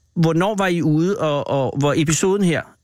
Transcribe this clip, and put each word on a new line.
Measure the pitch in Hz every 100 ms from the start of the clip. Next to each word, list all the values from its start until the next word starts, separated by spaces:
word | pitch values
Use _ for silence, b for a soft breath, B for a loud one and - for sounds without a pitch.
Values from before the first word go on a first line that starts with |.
| _ -
hvornår | 165 160 190 208
var | 190
I | 175
ude, | 156 151 180 202
og, | 156 143 -
og | 139 127 -
hvor | 143 151
episoden | 156 151 190 202
her, | 180 139 - _